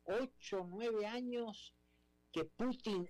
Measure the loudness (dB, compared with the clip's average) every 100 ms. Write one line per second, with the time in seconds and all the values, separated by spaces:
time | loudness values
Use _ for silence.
0 | 0 2 0 -4 -2 -2 0 -2 0 2
1 | 2 0 0 0 -2 -6 -14 -20 _ _
2 | _ _ _ -2 -2 0 0 0 0 0
3 | 0